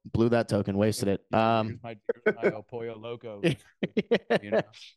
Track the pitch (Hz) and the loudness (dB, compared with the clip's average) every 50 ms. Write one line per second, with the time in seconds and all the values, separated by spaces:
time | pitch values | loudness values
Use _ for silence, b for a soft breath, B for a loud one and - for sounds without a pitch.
0 | - - - 110 113 120 117 117 107 - - 104 98 104 98 101 104 110 104 - | -10 -4 0 2 4 4 4 2 2 2 2 0 0 2 2 2 2 2 2 0
1 | 101 98 98 - _ - - 110 113 113 117 113 110 110 113 - - 117 113 104 | 0 0 0 0 _ 0 2 2 4 4 4 2 0 -2 -6 -10 -12 -14 -14 -10
2 | _ - - - - 214 - - 147 196 - 107 104 _ 123 117 117 117 113 107 | _ -6 -6 -2 0 -2 0 0 0 -2 -2 -4 -8 _ -12 -10 -10 -10 -10 -10
3 | 110 120 120 117 127 113 104 101 101 165 131 - - _ _ _ - - - 220 | -10 -10 -10 -10 -12 -12 -6 -2 -2 -2 -2 -4 -8 _ _ _ -8 -6 -4 -4
4 | - - 233 190 - - 240 - 208 208 220 208 - - - B B B B | -2 0 -2 -2 0 -2 -4 -2 -2 -2 -2 -2 -2 -4 -8 B B B B